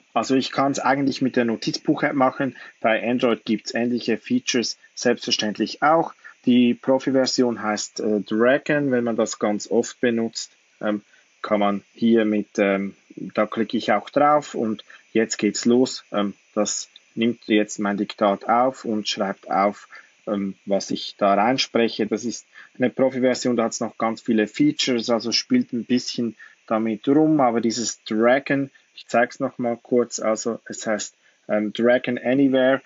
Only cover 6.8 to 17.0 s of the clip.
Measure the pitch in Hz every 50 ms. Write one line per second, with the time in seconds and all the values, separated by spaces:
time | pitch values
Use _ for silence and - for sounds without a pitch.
6.8 | - 131 131 131 - 139 131 131 127 123 - - 123 120 117 98 110 107 107 104
7.8 | - - - - 117 107 107 104 95 - 110 110 117 123 135 147 - - 151 147
8.8 | 147 139 127 120 120 117 113 110 110 107 - - 120 107 104 104 - - 101 117
9.8 | 120 - - - - 120 117 113 113 117 - - - - _ _ _ _ _ _
10.8 | 110 107 107 104 - _ _ _ _ _ _ _ - - 107 101 101 101 101 98
11.8 | - _ _ - 113 113 113 113 110 107 107 104 104 - - 113 101 98 98 98
12.8 | 98 98 - _ _ - - - - 95 - - 107 104 - 113 110 - - 110
13.8 | - - 110 101 - - - 143 147 147 151 151 143 - - 180 120 110 107 -
14.8 | - - - - _ _ - 113 110 107 - - 110 104 101 - - 117 120 123
15.8 | 131 123 - - - _ - 104 101 101 92 _ _ _ _ 110 104 104 - -
16.8 | - - _ _